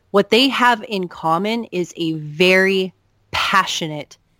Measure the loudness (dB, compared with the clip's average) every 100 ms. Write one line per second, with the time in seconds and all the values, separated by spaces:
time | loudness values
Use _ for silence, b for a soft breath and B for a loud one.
0 | _ 0 2 2 2 2 2 2 -4 -6
1 | -6 -6 -2 -2 -2 -4 -4 -6 -6 -6
2 | -6 -4 -8 2 4 6 4 0 -4 -8
3 | _ _ _ -6 0 0 0 -4 -6 -8
4 | -12 -20 _